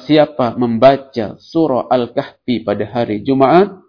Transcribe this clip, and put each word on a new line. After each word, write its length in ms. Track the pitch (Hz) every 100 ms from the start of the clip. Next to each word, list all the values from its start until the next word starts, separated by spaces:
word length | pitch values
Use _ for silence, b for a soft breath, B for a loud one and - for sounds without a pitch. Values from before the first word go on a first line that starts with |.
siapa 540 | - 151 147 - 120 117
membaca 800 | 120 113 131 139 - 120 104 -
surah 500 | - 165 151 123 -
Al-Kahfi 760 | 127 117 139 - _ - 110 110
pada 180 | 104 104
hari 340 | 120 113 104
Jumat 560 | 135 135 131 170 202 -